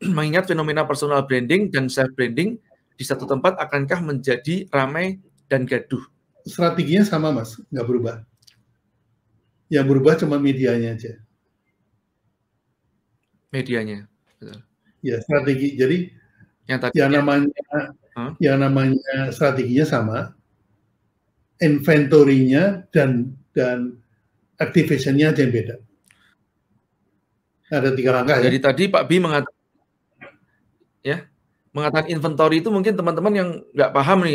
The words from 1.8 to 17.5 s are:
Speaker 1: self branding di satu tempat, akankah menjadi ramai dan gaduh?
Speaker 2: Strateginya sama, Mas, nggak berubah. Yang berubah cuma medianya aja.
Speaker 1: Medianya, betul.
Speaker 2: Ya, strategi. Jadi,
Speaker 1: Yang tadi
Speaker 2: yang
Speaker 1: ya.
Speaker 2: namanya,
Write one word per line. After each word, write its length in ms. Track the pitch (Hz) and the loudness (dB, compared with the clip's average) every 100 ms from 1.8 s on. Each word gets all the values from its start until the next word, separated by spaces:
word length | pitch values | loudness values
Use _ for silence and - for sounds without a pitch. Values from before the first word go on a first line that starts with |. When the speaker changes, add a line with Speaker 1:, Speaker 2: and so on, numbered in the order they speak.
| 131 | -4
Speaker 1:
self 180 | 131 131 131 | -2 -2 -2
branding 400 | 120 117 190 240 _ _ _ - | -4 -2 -4 -6 _ _ _ -12
di 80 | |
satu 240 | 131 135 - | -8 -6 -4
tempat, 280 | 131 180 185 | 0 0 -2
akankah 400 | 147 143 139 170 | -4 -4 -2 -4
menjadi 680 | 160 135 139 120 151 180 190 | -4 -4 -2 -4 -2 -6 -2
ramai 480 | 139 131 156 185 190 _ _ - | -2 -2 -4 -6 -8 _ _ -4
dan 220 | 135 123 | -2 -2
gaduh? 340 | 123 - 127 - _ _ _ | -4 -4 -8 -8 _ _ _
Speaker 2:
Strateginya 640 | - - 170 165 143 185 208 | -14 -2 0 0 0 2 2
sama, 240 | 160 156 | 2 -2
Mas, 300 | 131 113 - - | -2 -6 -14 -10
nggak 160 | 131 117 | -6 -2
berubah. 300 | 120 113 113 - _ _ _ _ _ _ _ _ _ _ _ _ _ - | -2 -2 -8 -18 _ _ _ _ _ _ _ _ _ _ _ _ _ -2
Yang 160 | 147 135 | 0 4
berubah 260 | 135 147 160 | 4 4 4
cuma 180 | 156 143 | 0 0
medianya 560 | 139 135 127 117 113 113 | 0 0 0 0 -2 -6
aja. 200 | 113 - _ _ _ _ _ _ _ _ _ _ _ _ _ _ _ _ _ _ _ _ _ _ _ | -12 -16 _ _ _ _ _ _ _ _ _ _ _ _ _ _ _ _ _ _ _ _ _ _ _
Speaker 1:
Medianya, 560 | 135 127 120 107 101 104 _ _ | -8 -4 -4 -6 -10 -16 _ _
betul. 320 | _ 101 104 _ _ _ _ | _ -20 -20 _ _ _ _
Speaker 2:
Ya, 140 | 135 113 | -8 -6
strategi. 520 | 113 143 139 131 139 | -2 0 0 0 -2
Jadi, 240 | 127 131 180 180 - _ _ _ _ - | 0 0 0 -4 -12 _ _ _ _ -8
Speaker 1:
Yang 100 | 127 | -4
tadi 160 | 123 | -2
Speaker 2:
yang 160 | 151 139 | 0 2
Speaker 1:
ya. 60 | 143 | 2
Speaker 2:
namanya, 440 | 143 143 143 | 2 2 0